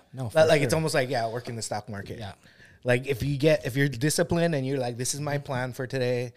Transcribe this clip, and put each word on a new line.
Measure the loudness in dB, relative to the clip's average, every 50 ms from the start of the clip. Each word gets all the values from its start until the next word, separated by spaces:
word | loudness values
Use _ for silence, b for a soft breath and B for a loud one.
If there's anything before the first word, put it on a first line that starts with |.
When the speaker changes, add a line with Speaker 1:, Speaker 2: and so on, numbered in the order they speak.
| -8 _ -10
Speaker 1:
no, | -8 -6
Speaker 2:
Li-, | 0
Speaker 1:
for | 4 6 6
Speaker 2:
like, | 8 6 6
it's | 4 4
Speaker 1:
sure. | 2
Speaker 2:
almost | 2 2 2 2
like, | 0 0 0
yeah, | 0 -2 -2 -2
working | -4 -6 -6 -8 -8
the | -8
stock | -6 -6 -6 -6 -6 -8
market. | -10 -10 -8 -10 -10 -10
Speaker 1:
Yeah. | -10 -12 -14 -16 b b b b b b b b b
Speaker 2:
Like, | 2 2 2 2
if | 0 -2 -2 -2
you | -2 0
get, | 2 4 4 4 4 2
if | -2 0
you're | 0 0
disciplined | 0 0 0 0 0 2 2 0 2 2 2 2 2 0
and | 0 -2
you're | -2 -2 -2
like, | -2 -4 -4
"This | -4 -4 -4 -4
is | -4
my | -4 -4 -4
Speaker 1:
Mm-hmm. | -4 -4
Speaker 2:
plan | -4 -4 -4 -4 -4 -6
for | -6 -6
today. | -4 -2 -2 0 0 0 0 -2 -6 -8